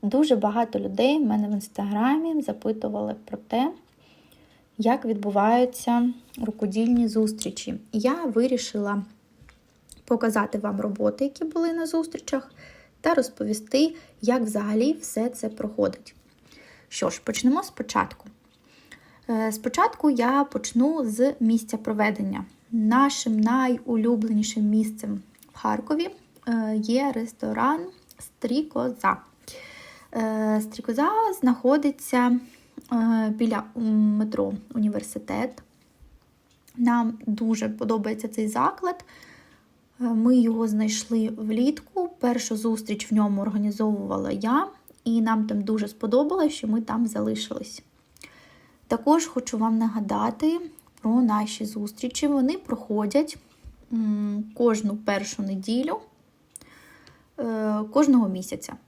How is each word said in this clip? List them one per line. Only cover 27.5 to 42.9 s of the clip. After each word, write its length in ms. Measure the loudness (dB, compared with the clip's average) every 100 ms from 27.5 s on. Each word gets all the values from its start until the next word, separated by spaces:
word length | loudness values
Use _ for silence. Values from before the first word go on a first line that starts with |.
| 0 0 0 -4 -14 _ -20
"Стрікоза". 1000 | -20 _ -4 -2 -2 -4 -4 0 0 0 -6 _ -20 -18 -18 -20 -20 -20 -10
Е, 460 | -4 -2 0 2 0
"Стрікоза" 500 | 0 -8 -6 0 2 2 0 2
знаходиться, 1000 | 2 4 4 4 2 -2 -2 2 4 2 -2 -20 _ -20 -4
е, 400 | 0 2 2 0 0
біля, 260 | 0 0 -4 -4
м, 400 | 0 4 4 2
метро 360 | 0 0 -2 -4 -8
"Університет". 880 | -2 0 0 -6 -12 -6 -4 -4 -8 -20 _ _ _ -20 _ _ _ _ _ _ 0
Нам 420 | 2 4 0 -2 -4
дуже 420 | -2 0 0 -2
подобається 600 | -4 -2 0 -2 -6 -8
цей 200 | -4 -4
заклад. 560 | 0 0 0 -4 -6 -10 -20 -20 -20 _ _ _ _ _ _
Е, 40 |
ми 320 | -2 2 6 6
його 320 | 6 2 0
знайшли 600 | 2 0 -2 -2 0 0
влітку. 840 | -2 -4 0 2 0 -6 -4 -4 -2
Першу 380 | 0 0 -2 -4
зустріч 560 | -2 -2 -4